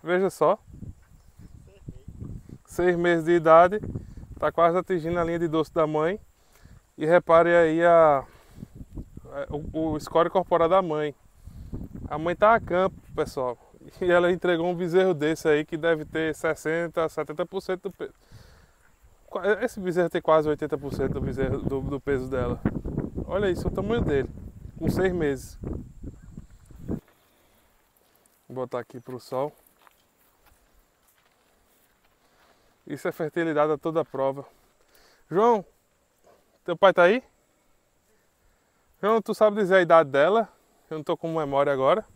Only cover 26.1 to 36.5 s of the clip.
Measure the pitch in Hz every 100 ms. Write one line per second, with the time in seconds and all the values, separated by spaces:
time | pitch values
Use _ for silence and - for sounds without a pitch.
26.1 | - - - - - - - - - _
27.1 | _ _ _ _ _ _ _ _ _ _
28.1 | _ _ _ _ 127 123 123 117 127 123
29.1 | 127 - 127 147 _ _ _ _ _ _
30.1 | _ _ _ _ _ _ _ _ _ _
31.1 | _ _ _ _ _ _ _ _ _ _
32.1 | _ _ _ _ _ _ _ - 143 180
33.1 | - 156 - 165 147 151 151 165 160 147
34.1 | 135 135 139 - _ _ _ _ _ _
35.1 | _ _ 165 233 220 - _ _ _ _
36.1 | _ _ _ _